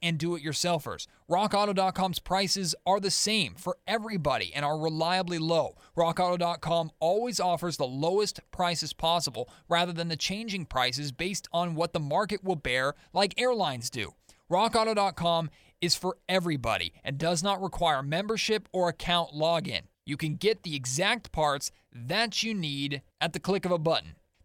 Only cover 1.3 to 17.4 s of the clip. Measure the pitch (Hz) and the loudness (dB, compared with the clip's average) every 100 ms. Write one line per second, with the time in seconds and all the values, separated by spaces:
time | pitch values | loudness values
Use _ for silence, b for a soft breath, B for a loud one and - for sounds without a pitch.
1.3 | 175 208 202 208 190 190 180 185 160 - | 2 2 2 2 2 2 2 -2 -2 -2
2.3 | 190 196 202 175 - 180 202 196 - 208 | 0 2 0 -2 -2 2 2 2 0 2
3.3 | 214 131 80 180 180 - 220 220 196 143 | 2 0 -2 -6 -6 -2 -2 -2 -2 0
4.3 | 120 90 139 147 156 160 156 165 185 175 | 0 -2 -2 -2 0 -2 0 0 0 0
5.3 | 170 160 165 131 - b 170 165 170 180 | -2 0 2 0 -6 b 0 0 2 2
6.3 | 180 170 165 160 170 165 - 160 202 247 | 2 0 -2 0 0 0 -2 2 2 0
7.3 | 180 180 170 170 147 131 131 165 196 208 | 0 0 0 -2 -2 -4 0 2 2 0
8.3 | - - - 175 165 156 - 165 170 143 | -4 -12 -2 0 0 -4 -2 2 2 0
9.3 | 113 123 B B 170 180 170 170 160 - | -6 -10 B B 2 2 -2 -4 -4 -4
10.3 | 202 226 190 143 131 127 127 147 123 180 | -4 -6 -8 -4 0 0 0 -6 -4 -4
11.3 | 190 - 170 175 156 170 165 143 165 208 | -6 -4 -2 -2 -2 -2 -2 0 0 0
12.3 | 208 190 165 131 127 135 - b 180 202 | -4 -2 -2 0 0 0 -4 b 0 0
13.3 | - 254 233 165 127 120 123 98 - b | 2 0 2 0 -2 -6 -6 -8 -10 b
14.3 | b b 175 220 226 220 208 196 - 170 | b b 2 4 4 4 4 2 2 2
15.3 | 165 160 b b b 170 - 180 - - | 2 0 b b b 0 0 0 -4 0
16.3 | 190 175 143 117 98 87 b - 139 170 | 0 2 0 0 0 0 b -8 -2 0
17.3 | 170 | 0